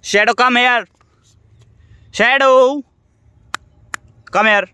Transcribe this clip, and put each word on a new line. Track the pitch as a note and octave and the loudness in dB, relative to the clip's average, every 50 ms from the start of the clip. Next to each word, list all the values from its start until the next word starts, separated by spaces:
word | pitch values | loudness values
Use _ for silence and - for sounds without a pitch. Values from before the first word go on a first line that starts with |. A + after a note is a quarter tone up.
| _ | _
शैडो | - - G3+ G#3 G#3+ A#3 | -2 -2 0 0 0 0
come | A3+ B3 B3+ B3 | 0 0 0 2
here, | A#3+ B3 B3+ B3 A#3 G3 _ _ _ _ _ _ _ _ _ _ _ _ _ _ _ _ _ _ _ _ _ - - _ _ - | 0 0 0 0 -2 -4 _ _ _ _ _ _ _ _ _ _ _ _ _ _ _ _ _ _ _ _ _ -20 -20 _ _ -4
शैडो | - G#3 A#3+ C4 C4+ C4+ C4+ C4 C4 C4 B3+ C#4 D4 C4 _ _ _ _ _ _ _ _ _ _ _ _ _ _ - _ _ _ _ _ _ - - _ - _ _ _ - - | -2 0 0 2 2 2 2 4 4 2 2 0 -4 -10 _ _ _ _ _ _ _ _ _ _ _ _ _ _ -20 _ _ _ _ _ _ -18 -18 _ -20 _ _ _ -6 -4
come | F#3+ G#3 A3 | -2 0 0
here। | G#3+ G3+ F#3+ - | 0 0 -2 -6